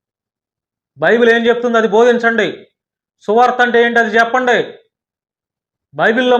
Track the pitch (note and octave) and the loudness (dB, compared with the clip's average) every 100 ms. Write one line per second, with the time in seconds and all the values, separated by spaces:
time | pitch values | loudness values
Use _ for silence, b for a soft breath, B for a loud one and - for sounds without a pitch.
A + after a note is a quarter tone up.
0 | _ _ _ _ _ _ _ _ _ - | _ _ _ _ _ _ _ _ _ -4
1 | D#3+ A3+ A#3 A#3 A3+ A#3 A#3+ A#3 G#3+ G#3 | -2 2 2 2 0 -2 -2 -2 0 2
2 | B3 A#3 A#3 A3+ F3+ - - _ _ _ | 2 2 -2 -2 -4 -6 -18 _ _ _
3 | _ _ - A3 B3 B3 A#3+ A#3 A#3 A#3 | _ _ -4 0 0 0 0 0 0 0
4 | G#3+ A3+ A#3 B3+ B3 G#3+ C#3+ - _ _ | 0 0 0 -2 0 -2 -4 -12 _ _
5 | _ _ _ _ _ _ _ _ _ C#3+ | _ _ _ _ _ _ _ _ _ -4
6 | F#3 A3+ B3 | -2 0 0